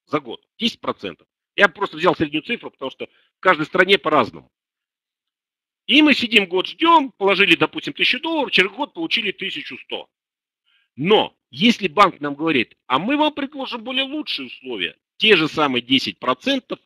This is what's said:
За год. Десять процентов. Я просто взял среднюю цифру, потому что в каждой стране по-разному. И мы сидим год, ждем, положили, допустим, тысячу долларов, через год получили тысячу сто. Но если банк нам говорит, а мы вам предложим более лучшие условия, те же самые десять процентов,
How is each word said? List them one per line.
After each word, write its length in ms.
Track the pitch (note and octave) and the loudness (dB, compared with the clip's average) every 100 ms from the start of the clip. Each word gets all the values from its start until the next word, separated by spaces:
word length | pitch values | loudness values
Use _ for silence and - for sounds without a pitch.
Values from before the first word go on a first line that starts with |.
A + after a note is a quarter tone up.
| _ | _
За 140 | D3+ | -8
год. 260 | B2+ - _ - | -8 -16 _ -8
Десять 220 | A3+ - | -8 -6
процентов. 440 | - - G2 D#2 _ _ _ - | -8 -8 -10 -14 _ _ _ 2
Я 140 | G3+ | 2
просто 260 | - G3 D#3 | 2 -8 -2
взял 180 | F3 D3+ | 0 0
среднюю 280 | D3+ D3+ | -2 -4
цифру, 260 | - A#3+ C#3 | -6 -8 -10
потому 220 | - C3+ | -12 -12
что 160 | - A#2 | -10 -14
в 320 | _ _ _ | _ _ _
каждой 260 | F#3+ D#3 D3+ | 2 2 2
стране 320 | F#3 F#3 G3 | 2 4 2
по-разному. 540 | E3 D3+ G2+ E2 B1+ _ _ _ _ _ _ _ _ _ _ _ _ _ - | 4 2 2 -4 -20 _ _ _ _ _ _ _ _ _ _ _ _ _ 0
И 160 | B3+ | 4
мы 100 | D4+ | 4
сидим 320 | - A#3 A3 F#3+ | 4 2 0 2
год, 220 | F#3 F3+ | 0 -4
ждем, 440 | - E4 E4 C4+ | 0 4 4 2
положили, 420 | - G3 F#3 G3 E3 | -2 0 2 4 2
допустим, 380 | D#3 D#3 - | 0 -4 -10
тысячу 260 | - F3+ B3+ | -2 -2 -2
долларов, 320 | D#4+ D#4+ A3+ | -2 -4 0
через 180 | - F#3+ | 0 0
год 220 | G3 C#4 | -2 -8
получили 380 | - D#3+ - G#3 | -8 -6 -4 -4
тысячу 460 | - F#3+ D3+ C3 B2+ | -6 -10 -10 -12 -16
сто. 300 | - G2+ - _ _ _ _ _ _ _ _ - | -12 -12 -12 _ _ _ _ _ _ _ _ -4
Но 400 | D#3+ G#3 G#2+ _ _ | 2 2 0 _ _
если 380 | B2 A3+ G#3+ F#3+ | 0 2 2 0
банк 320 | D3 F#3+ - | 2 2 2
нам 160 | D3 C#3+ | -8 -4
говорит, 420 | D#3+ C#3+ G#2+ _ - | -2 0 -2 _ -4
а 140 | C3 | -2
мы 180 | G3+ D4 | 0 0
вам 160 | D4+ | 0
предложим 500 | D4 C#4 C#4+ B3+ A#3 | -2 -8 -8 -10 -10
более 200 | A3 C4 | -8 -6
лучшие 440 | C4+ D4+ - - B3 | -6 -8 -8 -8 -10
условия, 500 | - B2+ A2 E2+ - _ - | -14 -10 -6 -6 -6 _ -2
те 180 | G#3+ F#3+ | 2 4
же 120 | D#3 | 2
самые 340 | D#3 D3 B2 | 0 0 0
десять 380 | A#2+ C3 - - | 0 0 0 -6
процентов, 580 | B2 B2+ B3+ C4+ - - | -4 -4 -2 -4 -4 -12